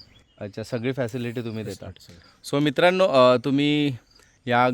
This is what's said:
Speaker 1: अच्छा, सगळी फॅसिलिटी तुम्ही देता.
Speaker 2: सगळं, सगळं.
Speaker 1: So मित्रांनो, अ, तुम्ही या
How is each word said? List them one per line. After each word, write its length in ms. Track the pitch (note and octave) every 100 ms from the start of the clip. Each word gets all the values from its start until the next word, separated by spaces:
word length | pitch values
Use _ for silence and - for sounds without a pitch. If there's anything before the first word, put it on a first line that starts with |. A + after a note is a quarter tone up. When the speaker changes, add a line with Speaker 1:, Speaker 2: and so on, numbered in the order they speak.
| _ _ _ -
Speaker 1:
अच्छा, 240 | G#2 A2
सगळी 280 | A2 A#2+ B2
फॅसिलिटी 500 | C3+ A#2 C3 A#2+ A#2+
तुम्ही 220 | A2+ A2
देता. 220 | G#2 F#2 F#2+
Speaker 2:
सगळं, 160 | -
सगळं. 560 | - - _ _ - C#3+
Speaker 1:
So 60 |
मित्रांनो, 440 | D3 E3 F3 F#3 F#3+
अ, 300 | C3+ B2+ B2+ C#3
तुम्ही 500 | C#3 D3 D3 C#3+ A#2+ _ _ _ _ B2
या 220 | A#2+ B2+